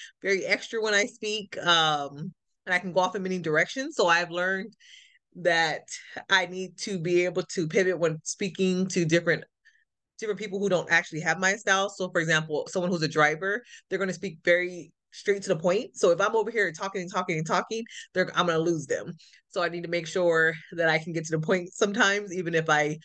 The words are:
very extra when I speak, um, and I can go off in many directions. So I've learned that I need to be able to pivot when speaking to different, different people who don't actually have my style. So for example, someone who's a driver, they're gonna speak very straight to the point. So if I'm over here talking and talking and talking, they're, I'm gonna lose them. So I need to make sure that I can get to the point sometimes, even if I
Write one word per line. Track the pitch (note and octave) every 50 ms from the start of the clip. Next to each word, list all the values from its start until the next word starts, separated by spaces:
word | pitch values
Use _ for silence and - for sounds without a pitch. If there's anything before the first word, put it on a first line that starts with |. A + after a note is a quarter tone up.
| - - _ _
very | - F#3+ G3 F#3 -
extra | D#3+ G#3 - - - A#3 A3+
when | G#3+ A3 G#3
I | G3+ G#3
speak, | G3+ - - A3 G#3+ G#3+ G#3+ G3 - - -
um, | D3 F3 E3+ E3 D#3+ D#3 D3+ D3 C#3+ C3+ C#3+ C#3+ F3+ F#3+ - _ _ _ _ _ -
and | F#3+ F3+
I | F3+
can | G3 F#3 D#3+
go | F#3
off | F3+ F3 F#3 G3+
in | F#3
many | F#3 F#3 F#3
directions. | D#3+ D#3+ D3+ D#3+ F3+ - - C4+ C4+ D#4+ D#4 -
So | G3+ E3+
I've | E3+ E3+ F3 D#3+
learned | E3+ F3 F3+ F#3+ F#3+ F#3+ - - - _ _ - - - - _ _ _ _ _ _
that | F3 F3 F3 E3+ E3 D#3+ D#3 C#3+ - - - - - - - - - - -
I | G3 F#3 F3+
need | F3 F3+ F#3 F#3+ F3+ - -
to | - A3 G3 F3
be | D#3+ F3+ F3 F3 F3+
able | F3+ E3+ F#3 E3+
to | - - F#3+ E3 D#3
pivot | - G3 F#3 F#3 F3+ D#3
when | E3+ D#3+ D#3+ D#3 -
speaking | - - - G#3 F#3 D#3 - F#3+ F#3 F#3 F3+ F#3+ F#3
to | - F#3 E3+
different, | D#3+ E3 E3+ E3+ E3+ D3+ - - _ _ _ _ _ _ _ _ _ _ _ _ _ _ -
different | A3+ G#3 G3+ F#3+
people | G#3+ G3+ F#3 G3
who | G3+ G3
don't | F#3 E3 D#3+ E3+
actually | E3+ E3+ F3 - E3 D3+
have | D#3+ E3 E3 F#3+
my | F#3 F#3+ G3+ A#3
style. | - G#3 F#3+ G3 G3 G3+
So | - - F#3 F3+
for | - F3
example, | D#3+ D#3+ D#3+ D#3 D#3 D#3 D3+ C#3 - -
someone | - F#3+ F3 F3+
who's | F#3+ E3
a | D#3 D3
driver, | - D#3 D3+ D3+ D#3 D#3 F#3+ G3 G3+ B3 - - - - _ -
they're | F#3+ F#3
gonna | G3 F#3 F3
speak | - G3+ F#3 D#3+ D#3+ -
very | F3+ F3 F3+ F3+ F3+ F3+ F3 D#3 D#3+ _ _ _ _
straight | - - - G#3 G3+ G3+ G3
to | G3
the | F3+
point. | D#3 F3 F3+ F#3 A3 C4 - _
So | - G3+ F3+
if | E3+ E3
I'm | G3 G#3+ A3+
over | A3+ G3+ A3+
here | A#3+ A3+ G3 E3+
talking | D#3+ D#3+ G3+ G3 - G3
and | F3 F3+ -
talking | - F#3+ - E3 D#3+
and | D#3+
talking, | D#3 F#3+ F3+ A#3 - A3 A3+ A#3 - - - - _ -
they're, | F3+ F3+ - -
I'm | E3 F3+ E3+
gonna | D#3+ D#3+
lose | E3 F3 E3+ D#3 C3 C3
them. | A2 - - E3 D#3+ - - - _ _ _ _
So | - F#3+
I | F3 E3+
need | E3+ F3 E3+
to | E3
make | F3 E3+ D#3+ D#3+
sure | - F#3+ F3+ E3+ E3 D#3+ D#3+ D#3+ D#3+ D#3+ - -
that | F3+ E3 E3 D#3+
I | D#3 D#3+
can | D#3+ F3+ D#3+
get | E3 D#3+
to | D#3+ D#3+ D#3+
the | D#3
point | F#3+ G3 F3+ F3 F3
sometimes, | - - A3+ G3+ G3+ A#3+ G#3+ G3 G3 G#3 G#3 G3 E3+
even | F#3 E3+ E3+ E3
if | D#3+ D#3+ D#3+
I | D3+ D3+ D3+ D3+ D#3 D#3